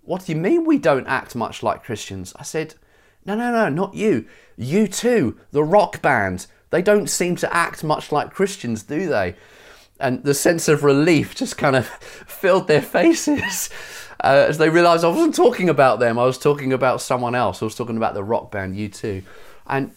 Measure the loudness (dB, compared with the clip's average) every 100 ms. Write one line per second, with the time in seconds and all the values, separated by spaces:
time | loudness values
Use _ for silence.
0 | -6 -8 -4 -2 0 0 2 2 2 0
1 | 0 -4 -4 -6 -6 -4 -4 -4 -8 -10
2 | -8 -12 -12 -16 -10 -8 -8 -14 _ _
3 | _ _ -6 -4 0 0 0 0 -4 -2
4 | 0 0 -2 -20 _ -12 -2 2 2 0
5 | 0 2 0 -4 _ -2 2 4 2 0
6 | 0 2 0 -4 -10 _ _ 0 4 2
7 | 2 -2 -2 -2 -2 0 -2 -4 -4 -4
8 | -2 -4 -4 -4 -4 -4 -6 -6 -6 -6
9 | -2 -2 -2 -6 -20 -20 -20 -20 _ _
10 | -4 -2 -2 0 2 0 0 2 4 4
11 | 4 2 0 -6 -8 -2 0 0 -2 -12
12 | -20 -20 -20 -2 2 2 4 2 2 2
13 | 2 2 0 -2 -2 -6 -10 -12 -16 -18
14 | -18 -2 4 4 4 4 4 6 4 4
15 | 2 2 0 4 2 4 0 4 4 4
16 | 0 2 0 2 0 0 -2 0 0 0
17 | -2 -2 -2 0 -2 -2 -8 -6 -6 -2
18 | -4 -4 -4 -4 -4 -8 -6 -8 -10 -8
19 | -8 -8 -12 -20 -20 -20 -6 -4 -4